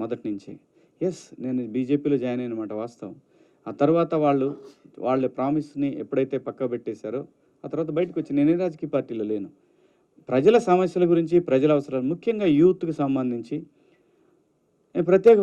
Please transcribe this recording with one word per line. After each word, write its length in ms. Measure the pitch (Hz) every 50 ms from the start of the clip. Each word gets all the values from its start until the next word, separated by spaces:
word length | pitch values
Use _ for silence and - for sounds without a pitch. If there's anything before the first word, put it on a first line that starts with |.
| 113
మొదటి 200 | 110 117 - - 110
నుంచి. 220 | 104 98 - 101 104 - _ _ _ _ _ _ _ -
ఎస్, 200 | 160 185 165 - - - - - -
నేను 180 | 131 127 127 120 110 107
బీజేపీలో 420 | 127 127 123 147 143 - 151 143 127 123
జాయిన్ 180 | 127 123 123 123
అయిన 100 | 120 113 110
మాట 120 | 110 101 107 107
వాస్తవం. 320 | 113 117 - - 110 95 - - _ _ _ _ _ _ _ _ -
ఆ 80 | 110 110 -
తర్వాత 320 | 143 147 165 170 165 160 170 156 151
వాళ్ళు, 260 | 143 139 135 135 139 147 - - - - _ _ - - - -
వాళ్ళ 220 | 127 131 135 131 123 -
ప్రామిస్‌ని 540 | 131 127 139 151 151 147 - - 139 143 139 - - 107
ఎప్పుడైతే 360 | - 143 135 135 135 139 127 -
పక్కకు 240 | 143 - - 131 120 120
పెట్టేశారో, 480 | 117 117 117 110 - - 110 120 135 165 - _ _ _ _ _ _ -
ఆ 60 | - -
తర్వాత 180 | 147 165 156 151 170
బయటకు 200 | 180 180 180 165
వచ్చి 140 | 151 - 147 143
నేను 120 | 143 156 170
ఏ 20 | 175 185
రాజకీయ 260 | 180 156 - - 143 -
పార్టీలో 320 | 135 123 - 120 110 107 107 110
లేను. 180 | 104 101 82 - _ _ _ _ _ _ _ _ _ _ _ _ _ _ -
ప్రజల 260 | 123 131 143 196 233 226 233 185
సమస్యల 380 | 180 185 185 170 - 180 175 170 170
గురించి, 260 | 165 165 156 170 175 170 -
ప్రజల 200 | 131 131 139 151 151
అవసరాలు, 300 | 143 143 147 131 131 127 139 175
ముఖ్యంగా 360 | 175 - 233 220 208 202 170 147 143
యూత్‌కి 360 | 170 185 180 185 175 165 151 151 143
సంబంధించి 560 | 135 135 131 127 123 120 117 113 - 143 160 170 - _ _ _ _ _ _ _ _ _ _ _ _ _ _ _ _ _ _ _ _ _ _ _ _ -
నేను 120 | 180 165 160 185
ప్రత్యేక 240 | 190 190 233 226 208